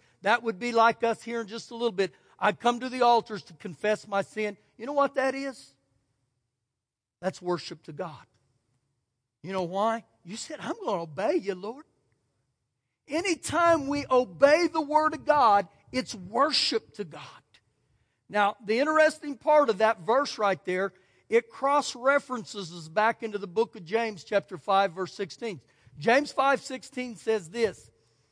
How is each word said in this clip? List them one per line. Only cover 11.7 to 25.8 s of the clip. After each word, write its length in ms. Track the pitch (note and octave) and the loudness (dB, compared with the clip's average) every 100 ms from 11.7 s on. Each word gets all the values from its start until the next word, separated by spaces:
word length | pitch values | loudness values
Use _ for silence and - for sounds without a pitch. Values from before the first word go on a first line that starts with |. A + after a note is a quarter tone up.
| C4+ - _ _ _ _ _ _ _ _ _ _ _ - | -12 -18 _ _ _ _ _ _ _ _ _ _ _ -8
Anytime 800 | D4+ G4 D#4+ - D#4+ E4+ E4 C4+ | -4 -2 -4 -2 2 4 4 0
we 180 | C#4+ - | -4 2
obey 580 | B3+ A3 E3 C#4 D#4+ E4+ | 2 2 4 4 6 2
the 140 | D#4+ | -2
Word 320 | C#4+ D4+ D#4 | 0 2 2
of 120 | D#4 A#3 | -2 0
God, 420 | D4 A#3 G3+ F3+ _ _ | 4 6 4 2 _ _
it's 240 | B3+ F#3+ G3+ | -6 -6 -10
worship 800 | F3+ A3+ D4+ - - C4+ - | -4 0 2 2 0 -2 -6
to 100 | - | -14
God. 400 | E3+ C#3 - - _ _ _ _ _ _ _ _ - | -12 -12 -18 -20 _ _ _ _ _ _ _ _ -6
Now, 260 | G#3 G3+ - | 0 0 0
the 160 | G#3 A3+ | -2 0
interesting 580 | D4+ D#4 D#4 - D4 C4 | 2 4 4 2 -10 -4
part 320 | - D4+ B3+ | 4 4 6
of 100 | G3 | 4
that 200 | G#3+ - | 2 2
verse 380 | E3+ B3+ C#4+ - | 0 0 0 -2
right 260 | G3+ F#3+ | -2 -2
there, 300 | - F#3 G3 _ _ _ - | -2 -2 -4 _ _ _ 0
it 220 | A3+ A3+ | 0 0
cross-references 1200 | - C4+ D4 C4+ B3 B3+ C#4 C4+ B3 E3+ G#3 E3+ | -4 2 2 0 -2 2 2 0 -8 -8 -10 -10
us 140 | F3 D#3+ | -12 -6
back 340 | F3+ A3 A3+ | 0 0 0
into 160 | A3 G3+ | -6 -8
the 100 | F#3+ | -6
book 280 | E3+ A3+ G#3+ | -2 -2 -4
of 80 | |
James, 400 | D#3+ A3 A3+ F#3+ | -4 -2 -2 -6
chapter 340 | - G3+ - E3+ | -2 -2 -2 -10
five, 360 | - G3 G3 | 0 2 2
verse 200 | E3 F3+ | -2 -8
sixteen. 460 | - F#3+ - A#3 D#3+ _ _ | -8 -10 -8 -10 -10 _ _